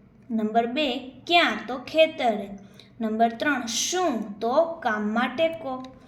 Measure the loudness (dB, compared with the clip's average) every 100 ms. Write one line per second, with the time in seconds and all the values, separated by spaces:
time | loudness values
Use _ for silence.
0 | _ _ -4 -2 2 2 2 0 0 -2
1 | -8 -12 2 4 4 0 -6 -10 0 4
2 | 4 4 0 0 -4 -12 -18 -20 -18 -6
3 | -2 2 2 2 0 0 -2 -4 -2 0
4 | 0 -2 -6 -4 0 2 2 0 -2 -2
5 | 0 0 -2 0 -2 -2 -8 -8 -10 -18